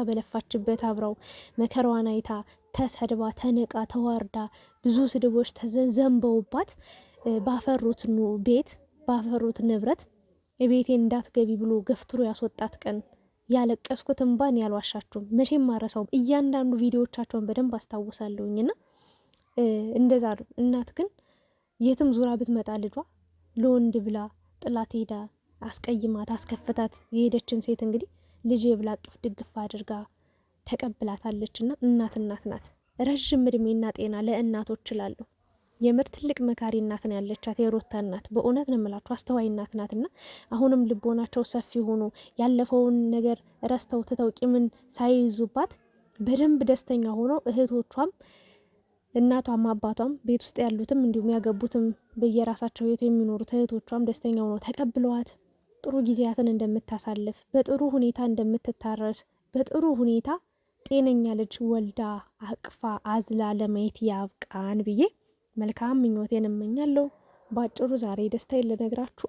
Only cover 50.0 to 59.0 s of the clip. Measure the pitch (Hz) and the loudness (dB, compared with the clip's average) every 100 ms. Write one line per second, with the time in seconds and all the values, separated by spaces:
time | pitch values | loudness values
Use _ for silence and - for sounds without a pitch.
50 | 254 285 226 240 - - 233 220 220 277 | -4 -2 0 -2 -2 -2 -2 0 0 2
51 | 247 220 220 226 220 202 240 240 226 - | 2 2 2 0 0 -2 -2 0 0 -2
52 | _ 226 233 226 226 220 233 - 233 233 | _ 0 2 2 0 -2 -6 -2 -2 2
53 | 240 233 220 214 226 240 240 220 - 240 | 2 2 2 -2 -2 0 0 -2 -4 -2
54 | 233 226 233 226 214 214 - 247 247 254 | -2 -2 -2 0 -2 -4 -6 -4 -2 0
55 | 247 240 240 - _ _ _ - - 269 | 0 0 -6 -12 _ _ _ -10 -2 0
56 | 233 233 233 226 233 220 220 220 - 214 | 2 2 2 2 0 2 0 -2 -4 -8
57 | 226 208 208 - - 269 - 269 285 269 | -6 -4 -6 -8 0 0 2 2 2 4
58 | 240 247 240 220 220 233 - - 220 214 | 2 2 0 0 0 0 -2 -6 -6 -4